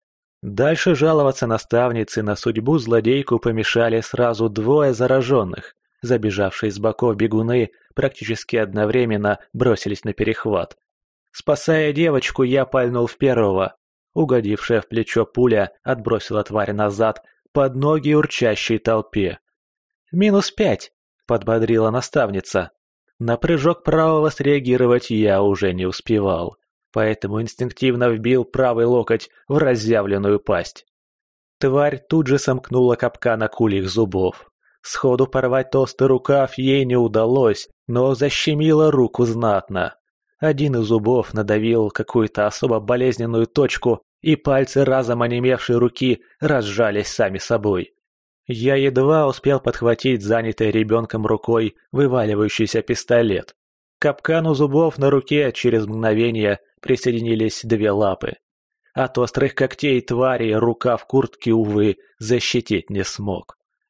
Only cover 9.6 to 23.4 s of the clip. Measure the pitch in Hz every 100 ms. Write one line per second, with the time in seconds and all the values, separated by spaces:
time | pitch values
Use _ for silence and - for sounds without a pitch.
9.6 | 123 110 101 104 107 - 107 110 113 95
10.6 | - - _ _ _ _ _ - - 143
11.6 | - 156 151 147 165 139 - - 127 135
12.6 | 131 131 123 123 120 - 135 117 104 95
13.6 | 95 - _ _ _ - 156 123 104 107
14.6 | - 113 - 113 107 117 110 - 123 110
15.6 | 98 - - 127 107 110 - 107 101 107
16.6 | 101 104 104 101 110 - - _ _ 147
17.6 | 135 127 143 156 143 151 147 - 117 107
18.6 | - 113 - 110 - 107 92 - _ _
19.6 | _ _ _ _ _ 170 208 196 185 -
20.6 | 202 101 - _ _ _ - 117 - 113
21.6 | 113 113 110 123 - 151 113 98 - 98
22.6 | 87 - _ _ _ _ 117 117